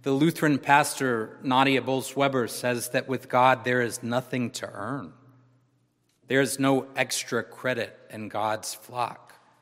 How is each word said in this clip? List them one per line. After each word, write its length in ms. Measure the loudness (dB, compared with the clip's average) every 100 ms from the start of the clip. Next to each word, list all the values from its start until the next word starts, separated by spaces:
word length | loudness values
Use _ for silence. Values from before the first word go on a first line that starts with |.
The 80 | 0
Lutheran 480 | 2 2 2 0 2
pastor 800 | 6 6 4 0 0 0 -4 -8
Nadia 400 | 0 4 4 4
Bolz-Weber 640 | 2 -2 -2 0 0 2 -2
says 440 | -2 -2 -2 -2
that 180 | -4 -2
with 200 | -6 0
God 360 | 4 6 4
there 180 | 2 0
is 180 | 0 -4
nothing 520 | -4 -4 -2 -4 -4
to 180 | -6 -10
earn. 400 | -10 -8 -8 -10 -18 _ _ _ _ _ _ _ _ _ _ _
There 120 | 0
is 200 | 0 0
no 260 | 2 2 0
extra 480 | -4 -4 -4 -4 -4
credit 560 | -6 -8 -4 -4 -6 -10 -18
in 180 | -14 -8
God's 460 | -4 -2 -4 -6
flock 600 | -12 -12 -6 -6 -6 -20 -20 _ _